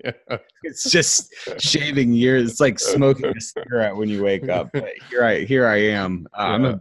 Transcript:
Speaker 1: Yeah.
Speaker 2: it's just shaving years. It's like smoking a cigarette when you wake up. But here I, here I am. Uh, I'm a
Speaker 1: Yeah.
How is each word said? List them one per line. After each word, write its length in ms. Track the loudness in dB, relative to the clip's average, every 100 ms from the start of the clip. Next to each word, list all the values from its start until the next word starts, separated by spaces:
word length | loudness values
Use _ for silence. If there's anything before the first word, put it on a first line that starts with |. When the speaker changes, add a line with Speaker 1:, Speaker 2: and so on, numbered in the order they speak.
Speaker 1:
Yeah. 80 | -10 -10 -10 -10 _ _
Speaker 2:
it's 260 | -14 -8 0
just 420 | 2 2 0 -4 -14 -12 -6
shaving 540 | -2 -2 0 0 2
years. 380 | 4 4 4 2
It's 80 | 2
like 200 | 0 2
smoking 460 | -2 2 4 2 0 -6
a 40 |
cigarette 540 | -8 -12 -6 -2 -2 -2
when 140 | -4
you 140 | -2
wake 260 | 0 0 -2
up. 200 | -4 -2
But 160 | -6 -8 -12 -8
here 140 | 0
I, 160 | 2 2
here 260 | 2 2 4
I 100 | 4
am. 440 | 2 0 -2 -6 -8 -6
Uh, 40 |
I'm 220 | -2 2 2
a 40 |
Speaker 1:
Yeah. 60 | 0